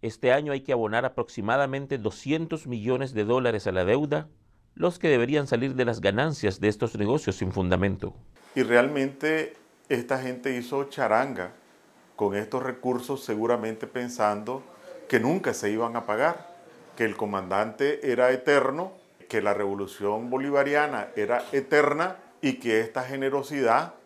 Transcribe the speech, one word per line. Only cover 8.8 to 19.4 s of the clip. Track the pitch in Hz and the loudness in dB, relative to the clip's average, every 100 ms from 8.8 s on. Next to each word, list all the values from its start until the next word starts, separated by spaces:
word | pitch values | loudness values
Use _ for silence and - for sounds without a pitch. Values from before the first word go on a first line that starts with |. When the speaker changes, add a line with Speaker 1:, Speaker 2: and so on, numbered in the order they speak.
| 127 147 135 139 151 160 156 - _ _ _ | 6 2 -2 -2 -2 0 -2 -8 _ _ _
Speaker 2:
esta | 127 120 135 | -2 0 -2
gente | 127 127 139 123 | -2 -6 -4 -4
hizo | 120 139 139 | -4 -6 -6
charanga | - 120 110 135 110 90 - _ _ _ _ _ - | -2 2 2 2 -4 -8 -10 _ _ _ _ _ -2
con | 104 101 | -2 -2
estos | 107 131 | -4 -4
recursos, | 127 123 127 123 120 139 | -4 -6 -2 -2 -2 -8
seguramente | - 107 117 120 110 110 110 | -4 -2 2 0 0 -8 -8
pensando | 127 123 120 104 104 107 135 - - - - - | -8 -8 0 0 0 -4 -10 -10 -20 -20 -18 0
que | 123 | 0
nunca | 113 180 - | 2 0 -2
se | 147 104 | -2 -2
iban | 107 117 117 | -2 -2 -4
a | 110 | -4
pagar, | 107 147 175 - - - - - - | 0 0 0 -10 -20 -20 -20 -20 -2
que | |
el | 113 107 | -2 -2
comandante | 107 101 92 98 110 117 139 147 139 | -4 -4 -2 -2 -2 0 -2 0 -2
era | 117 127 | 2 4
eterno, | 131 - 143 131 139 190 - _ _ - | 2 4 4 4 -2 -6 -10 _ _ -4
que | 113 | -2